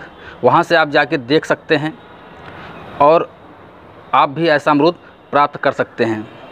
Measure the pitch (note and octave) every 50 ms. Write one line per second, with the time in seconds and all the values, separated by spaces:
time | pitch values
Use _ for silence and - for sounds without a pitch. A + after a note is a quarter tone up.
0 | - - - - - - - - - B2 C3+ D#3+ E3+ - E3+ E3 D#3+ D3 C#3 D3+
1 | D3 D3 D#3+ D3+ A#2+ A#2 D3 D#3 - - D#3 - - - D#3+ C#3+ D3 D#3 D#3 -
2 | - - - - - - - - - - - - - - - - - - - -
3 | C#3+ D3 D#3+ E3 - - - - - - - - - - - - - - - -
4 | - - - C3 D3+ D3+ C3+ D3 E3 E3 D3+ C#3+ - D#3 D3+ C#3+ D3 E3+ F3 -
5 | - - - - - - - C#3+ C#3+ C#3+ - - - C#3+ A#2+ - B2+ - - -
6 | A#2+ A2+ A2 G#2+ G#2+ - - - - -